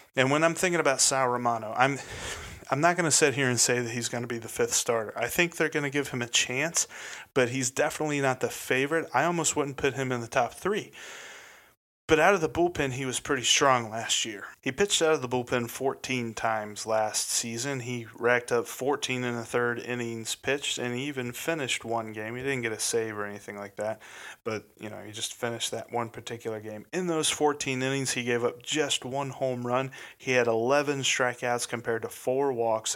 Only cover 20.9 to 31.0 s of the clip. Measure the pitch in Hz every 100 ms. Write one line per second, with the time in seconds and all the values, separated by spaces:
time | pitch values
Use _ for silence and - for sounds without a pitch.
20.9 | 123 143 131 120 120 - 165 123 - 113
21.9 | 113 110 110 110 123 135 131 117 107 -
22.9 | 117 113 104 104 104 - 101 101 - 107
23.9 | 110 - - - - 113 107 - - 107
24.9 | 101 104 107 - - 120 117 - 113 -
25.9 | 120 113 120 - 117 113 110 107 107 -
26.9 | 170 175 160 151 - 151 143 139 127 131
27.9 | 135 127 127 120 120 120 - - 151 143
28.9 | - 127 135 139 123 131 123 123 123 135
29.9 | - - - 135 127 117 113 120 143 143
30.9 | 139